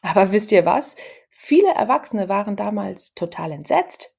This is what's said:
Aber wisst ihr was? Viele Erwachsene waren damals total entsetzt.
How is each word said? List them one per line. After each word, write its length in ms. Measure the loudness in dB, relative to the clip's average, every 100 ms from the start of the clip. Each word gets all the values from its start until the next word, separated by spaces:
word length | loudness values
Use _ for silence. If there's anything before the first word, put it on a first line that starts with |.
Aber 300 | 0 2 4
wisst 200 | 2 4
ihr 120 | 4
was? 320 | 4 0 -2 -10 -18 -20 _
Viele 420 | _ 2 4 4
Erwachsene 540 | 2 0 0 -2 -6 -2
waren 280 | -2 -2 -6
damals 580 | -4 -4 -6 -10 -14
total 380 | -8 -8 -6 -10
entsetzt. 680 | -10 0 0 0 -8 -16